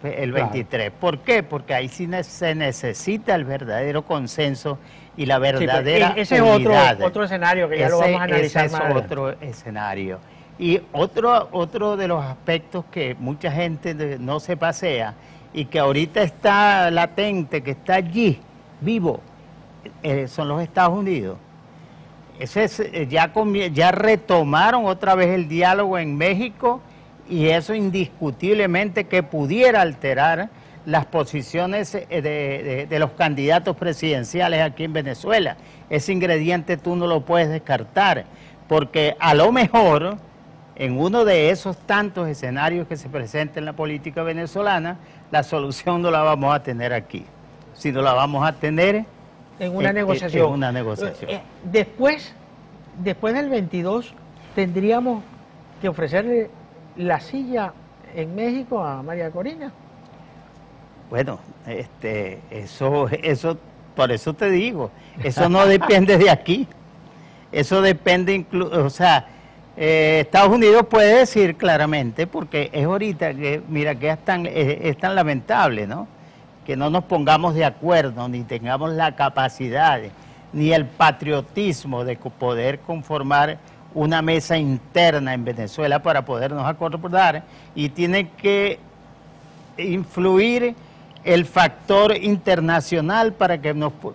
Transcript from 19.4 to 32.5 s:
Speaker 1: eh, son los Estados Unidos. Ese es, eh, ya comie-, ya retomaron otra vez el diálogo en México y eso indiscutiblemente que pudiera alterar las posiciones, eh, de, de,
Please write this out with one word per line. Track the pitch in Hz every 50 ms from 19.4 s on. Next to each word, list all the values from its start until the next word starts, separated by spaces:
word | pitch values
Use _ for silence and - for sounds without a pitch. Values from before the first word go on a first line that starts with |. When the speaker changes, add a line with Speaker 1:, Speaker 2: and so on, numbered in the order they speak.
| - - - - - - - - - - - - -
Speaker 1:
eh, | 156 139 139 135
son | 120 - - 151 143
los | 147 160
Estados | 170 160 - 185 180 175 175 208
Unidos. | 202 190 180 135 101 92 90 - - - - - - - - - - - - - - - - - - - - -
Ese | 131 123 - 208 220
es, | 202 - -
eh, | 214 - - 170 151 123
ya | 143 165 165 165 -
comie-, | 214 220 208 196 202 190 180 147
ya | 143 165 180 185
retomaron | 202 214 220 220 196 - - 185 170 156 143 143 156 185 220 247 247 220
otra | 196 185 185 - 190 190
vez | 185 180 175
el | 185 185 170 147
diálogo | 160 165 175 180 190 196 208 190 185
en | 175 165 151 143
México | 143 160 185 196 185 247 240 208 - - 240 240 254 - - - - - - - - - -
y | 180 165 151 160
eso | 160 170 160 - 220
indiscutiblemente | 220 202 196 175 190 175 - - - 165 147 123 - 170 190 208 214 202 185 170 185 208 208 175 214 196
que | - - 185 165
pudiera | 147 - 156 143 135 175 233 254 254 233 208 180
alterar | 165 139 - - 135 131 131 143 160 165 160 196 220 - - - - - - -
las | 156 151 156 139
posiciones, | - - 165 143 - - 147 123 - - 165 175 180 196 208 202 - -
eh, | 202 - -
de, | 170 165
de, | 139 151 151 151 143 139